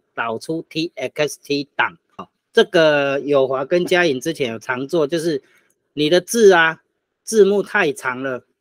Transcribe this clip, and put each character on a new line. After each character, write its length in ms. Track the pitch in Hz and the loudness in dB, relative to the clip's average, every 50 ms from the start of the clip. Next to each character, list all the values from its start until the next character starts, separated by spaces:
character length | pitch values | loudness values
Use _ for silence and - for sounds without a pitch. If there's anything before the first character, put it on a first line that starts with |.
| _ _ _ | _ _ _
导 240 | 131 117 117 117 | -8 -6 -6 -6
出 280 | 131 - - 160 165 - - | -8 -8 -8 -10 -10 -10 -10
T 220 | - 156 160 - _ | -8 -8 -8 -8 _
X 440 | 131 131 127 - - 151 139 - - | -10 -12 -8 -6 -6 -6 -6 -6 -10
T 280 | - - 143 143 139 - _ | -8 -6 -6 -6 -6 -6 _
档。 200 | - 120 104 82 _ _ _ _ - 90 - _ _ _ _ | -4 -4 -4 -6 _ _ _ _ -20 -20 -20 _ _ _ _
这 140 | - 160 170 | 0 0 2
个 560 | 170 - 170 160 151 147 143 139 139 139 143 | 2 4 2 4 4 2 2 0 -2 -4 -4
友 260 | 123 143 143 135 135 | -2 0 2 2 2
华 160 | 131 135 131 135 | 0 -2 -4 -4
跟 220 | - 175 180 180 | -2 -2 -2 0
嘉 200 | - 180 175 175 | 0 0 2 2
颖 140 | 165 131 127 | 0 0 -2
之 140 | - 165 156 | -6 -6 -6
前 180 | - 135 113 | -6 -6 -6
有 80 | 113 110 | -6 -8
常 260 | - - 127 123 139 | -8 -8 -8 -8 -6
做， 220 | 139 175 165 147 | -4 -2 -2 -2
就 100 | 139 170 | -2 -2
是 240 | 165 156 170 147 - - _ _ _ _ _ _ _ _ _ - | -4 -4 -4 -4 -6 -8 _ _ _ _ _ _ _ _ _ -6
你 160 | 147 151 151 | -2 0 2
的 100 | 175 180 | 2 2
字 320 | 175 - - 240 220 196 | 0 0 2 6 6 6
啊， 300 | 180 170 165 160 156 - _ _ _ _ _ _ _ _ _ | 8 6 4 2 0 -4 _ _ _ _ _ _ _ _ _
字 220 | - 226 214 190 | 0 4 4 4
幕 180 | 196 208 196 185 | 4 4 0 -2
太 300 | - - 208 180 147 131 | -2 -2 -2 0 -2 -2
长 280 | - - 131 123 127 | -4 -6 -8 -6 -6
了， 220 | 135 135 127 120 - _ _ _ | -6 -6 -8 -8 -10 _ _ _